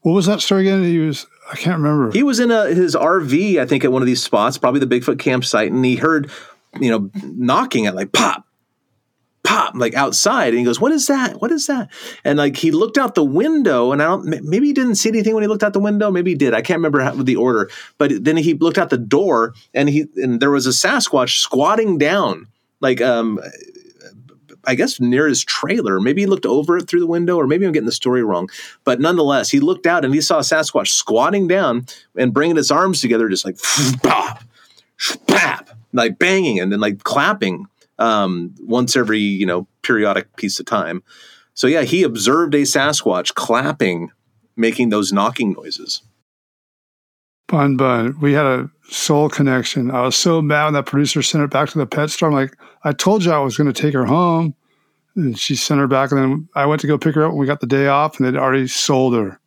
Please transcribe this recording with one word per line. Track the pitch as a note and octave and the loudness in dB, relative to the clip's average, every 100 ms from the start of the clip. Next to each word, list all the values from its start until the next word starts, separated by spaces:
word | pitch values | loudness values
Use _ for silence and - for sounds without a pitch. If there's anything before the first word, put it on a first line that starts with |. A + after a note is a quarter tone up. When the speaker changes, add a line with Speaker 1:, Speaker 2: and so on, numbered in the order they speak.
Speaker 1:
What | E3 | 2
was | F#3 F3+ | 2 2
that | G#3 | 0
story | - G3 F#3+ | 0 2 2
again? | G3 F3 | 2 2
He | E3+ | 2
was, | D#3 C#3 - _ - | 0 -4 -12 _ -16
I | - | -6
can't | E3 E3+ | -4 0
remember. | D3 D3+ A#2 | 0 2 2
Speaker 2:
He | G3+ | 2
was | C#4+ A3+ | 2 2
in | A#3+ | 2
a, | A3+ G#3 | 2 2
his | E3+ F3+ D#3 | 2 2 2
R | D#3 F#3 | 2 2
V, | D3 C#3+ G3+ F3 | 2 0 2 0
I | C3 | 2
think, | C#3 | 2
at | C3+ | 2
one | C3 | 2
of | B2+ | 2
these | B2 | 0
spots, | - A2 A2+ C3+ | 0 0 0 0
probably | B2+ C#3 | 0 0
the | C#3 | 0
Bigfoot | B2 B2+ A#2+ | 0 0 -2
campsite, | D3 B2+ B2+ A2 G#2+ | 0 -2 0 0 0
and | B2+ | 0
he | B2+ A#2+ | 0 2
heard, | D#3+ D#3 C#3 - - - _ - | 2 0 -2 -12 -20 -20 _ -4
you | C3 | -2
know, | A2+ G2 - | 0 -4 -10
knocking | C#2 F2 B2 D#3 C4 - G#2 | -12 -4 0 0 0 -2 -2
at, | F#2 | -4
like, | - | -4
pop, | - - - _ _ _ _ _ _ _ _ _ _ | -2 -2 -4 _ _ _ _ _ _ _ _ _ _
pop, | - A3 - - | -2 0 -2 -2
like, | A#2 B2+ | -2 0
outside. | C#3 - G3 B3+ C#3 | -2 0 0 2 0
And | A#2 | 2
he | |
goes, | A#2+ A#2+ | 0 0
"What | B3+ | 0
is | D#4 - | 0 0
that? | C#4 B3 - | 0 -2 -4
What | A#3 | -4
is | D#4+ - | -2 -2
that?" | C4+ G3+ - - - | -4 -6 -14 -18 -6
And, | - D3 | -2 0
like, | C#3+ - | 0 0
he | E3 | 0
looked | D#3 G#3+ C#4 | 0 0 0
out | C4 - | 0 2
the | |
window, | C#3+ D3 C#4+ D#4 G#3+ B2+ A#2+ | 2 2 2 2 2 2 2
and | C#3 | 2
I | D#3 | 0
don't, | F#3 D#3 | 0 -4
m-, | D#3 D3+ | -6 -2
maybe | G3 C#4+ | 0 2
he | |
didn't | C#4 B3+ G3 | 0 0 0
see | A3 | 0
anything | A3 G#3 | 0 0
when | A3 | 0
he | G#3 | 0
looked | G#3+ | 0
out | G#3 | 0
the | G3+ | 0
window. | G3+ G#3 G#3 | 0 0 0
Maybe | F3+ F3+ | 0 0
he | D#3 | 0
did. | - | 2
I | A#2 | 0
can't | B2+ E3+ | 0 0
remember | D#3+ C#3+ | 2 0
how, | C3 | 0
the | C3+ C3+ G#2+ | -2 0 2
order. | B2 A2+ G2 - - _ | 2 2 -2 -8 -20 _
But | C#3+ A2 | 0 2
then | B2+ D#3+ | 2 2
he | D#3 | 2
looked | D3 E3 F#3+ | 2 0 0
out | E3+ | 0
the | B2 | -2
door, | A2 C#3 G3 A#2+ A2+ - _ | 0 2 2 2 0 -4 _
and | - C#3+ | -2 2
he, | D3 D3+ F#2 | 0 -2 -4
and | B2+ A#2 | -2 0
there | C#3 | 2
was | C#3+ C3+ | 2 0
a | |
Sasquatch | A#2 F#3 B3+ - C#3 B2 - | 0 0 0 0 0 0 -2
squatting | - C3 D3+ A3 A3 E3 | -2 0 2 2 0 0
down, | D3 G3 C#3+ D#2+ G2 _ _ _ | 0 0 -2 -6 -12 _ _ _
like, | C3+ B2+ | -2 0
um, | B2+ A#2 A2+ G#2 - - - - - _ - - - _ _ - - | 0 0 -2 -4 -10 -20 -20 -20 -20 _ -20 -20 -20 _ _ -10 -4
I | B2+ | -2
guess | B3+ - | -2 -2
near | B2 B2+ D#3 | 0 2 2
his | A#2+ - | 0 -4
trailer. | - C#3+ A3+ B2 F#2+ | -6 -2 -2 0 0
Maybe | A2 D#3 | 0 0
he | G3 | 0
looked | F#3+ G2 | 0 0
over | C3+ D3+ F3 | 0 2 -2
it | E3+ | 0
through | F3 | -2
the | E3+ | 0
window, | E3+ F3 F3 | 0 0 0
or | C3+ | 0
maybe | E3 F#3+ | 0 0
I'm | |
getting | D3+ A2 | 0 -2
the | |
story | - B2+ B2+ | -4 -2 0
wrong. | A2 F2 F#2 - - - | 0 -2 -4 -12 -20 -6
But | - B2 | -4 0
nonetheless, | D#3 F3+ D3 C#3 G#2+ | 0 2 2 0 2
he | C#3 | 2
looked | D3 F3+ E3+ | 2 0 0
out | F3 | 0
and | C#3 | 2
he | D3 | 0
saw | - E3 | 2 0
a | |
Sasquatch | B2+ D#3+ D3+ - - | 2 0 0 -2 0
squatting | - - A2 D3 G3+ F3+ | -2 0 0 2 0 0
down | F#3+ D#3+ A#2+ B2+ - _ - | 0 0 -2 -8 -20 _ -2
and | B2+ | 0
bringing | A2 D#3+ D#3+ | 2 2 2
his | - | 2
arms | D3+ F#3 E3+ | 2 2 0
together, | B2+ A2+ A2+ | 2 2 2
just | F#2 G2 | -2 -4
like, | F2+ - - | -6 -4 0
<laughs> | C3+ B2+ | 0 0
pop, | B2+ G#2+ - - - _ _ _ _ - - - - | 0 0 -2 -8 -20 _ _ _ _ -8 -8 -4 0
pop, | G3 E3+ - - - _ | 2 2 -4 -12 -20 _
like, | A#2+ A#2 G2 | -2 -2 0
banging | F3 F#3+ E3+ G2+ | 0 2 2 0
and | F#2 | 0
then, | G#2 | 0
like, | G#2+ G#2 - | -2 -2 -4
clapping, | C#3 D#3+ G#3 G2 F2 G2 _ _ - | 0 0 0 -4 -4 -10 _ _ -2
um, | A2+ G#2+ G2 F2 F2 - | 0 2 0 -2 -6 -12
once | - A#2+ B2 C3+ | -4 -2 0 0
every, | A2 G#2+ | 0 0
you | G#2 G2 F#2+ | 0 0 -2
know, | F2+ F#2 _ | -2 -6 _
periodic | - A2+ G#2 F#2+ - - | -2 0 2 0 -4 -8
piece | G2+ - | -6 -6
of | - | -4
time. | G#2+ D#2+ F2+ _ - - - _ | -4 -4 -8 _ -20 -20 -20 _
So | - C3 | -2 0
yeah, | D#3+ | 2
he | B2+ F3 | 0 2
observed | D#3+ A2+ G2+ D3+ E3 | 0 0 0 2 2
a | C#3+ | 0
Sasquatch | C#3 D3 C#3 D3 A2+ F2+ - - | 0 0 0 0 0 -2 -2 -6
clapping, | - A#2 C#3 D3+ G2 F2 E2+ _ _ _ _ - | -2 0 0 -2 -2 -2 -8 _ _ _ _ -2
making | A2+ A2+ A#2+ | -2 2 0
those | G#2 F#2+ | 0 0
knocking | G2 G#2+ B2 A2 | 0 0 0 -4
noises. | - D#2+ - - - _ _ _ _ _ _ _ _ _ _ _ _ _ _ - | -4 -10 -14 -10 -12 _ _ _ _ _ _ _ _ _ _ _ _ _ _ -2
Speaker 1:
Bun | D#3+ C#3 C3 | 2 2 2
Bun, | C3+ A#2+ A2+ C#3+ | 2 2 -2 0
we | C#3+ | 2
had | C#3+ C#3 | 2 2
a | B2+ C3 _ _ | 0 -4 _ _
soul | - - D3 D3+ | -8 0 2 2
connection. | - C#3 B2+ A#2 - B2 | 0 0 0 -2 -4 -2
I | B2+ | -2
was | B2+ B2 | 0 0
so | F3+ E3 | 0 0
mad | D3+ D3+ D3+ | 2 0 0
when | |
that | C#3+ - | -2 -2
producer | C#3 C#3+ D3+ | -2 0 0
sent | - D#3+ D3 | -2 -2 0
it | |
back | C3+ D3 | -2 -2
to | D#3+ | -2
the | C3 | -4
pet | D3+ D3+ | -4 -4
store. | - E3 | 0 0
I'm | D3 | 0
like, | C3+ _ - _ D3 | -2 _ -20 _ -6
"I | |
told | D3 F#3 G#3+ F3 | 0 2 2 2
you | |
I | D3+ | 0
was | C3+ A2+ | 0 0
gonna | D3 | 0
take | B2 D3+ | 0 0
her | C#3 A#2+ | 0 0
home." | D#3 F3 E3 D#3+ - _ _ _ _ _ G#3 | 2 2 0 -2 -6 _ _ _ _ _ -2
And | C#3+ A2 | -2 -2
she | - C3+ | -4 -4
sent | - C#3+ | 0 0
her | C#3 | 2
back, | C3+ C3+ | 2 2
and | C#3 | 2
then | C3+ C#3 D#3 D3+ | 0 -2 -4 -2
I | C#3+ | 0
went | D3+ | 0
to | D3+ | 0
go | D3 | 0
pick | E3 D3+ | 0 2
her | D#3+ | 0
up | |
when | D#3 | 0
we | C3+ | -2
got | D3 | -2
the | A#2+ | 0
day | C#3 C#3 | 2 2
off, | C#3 D3+ - | 2 0 0
and | B2+ | -2
they'd | C3+ | 0
already | C3+ C3+ B2+ | 0 0 0
sold | - - C3+ C3 A#2+ | -4 0 2 2 0
her. | G2 - | -2 -8